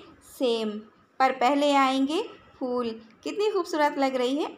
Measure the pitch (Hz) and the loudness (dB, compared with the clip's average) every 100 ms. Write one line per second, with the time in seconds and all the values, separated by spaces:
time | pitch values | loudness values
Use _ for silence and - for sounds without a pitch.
0 | - - - - 254 226 220 208 - _ | -14 -20 -18 -4 -2 0 -4 -6 -12 _
1 | _ - 262 262 - 285 285 285 269 269 | _ 0 0 2 2 4 4 4 4 2
2 | 277 330 466 - - - 254 247 233 220 | 0 0 -4 -10 -20 -8 -4 -4 -4 -8
3 | - - 294 320 415 381 339 320 294 285 | -14 -12 -8 -2 0 0 -2 0 0 2
4 | 269 254 247 277 440 | 0 0 0 -2 -4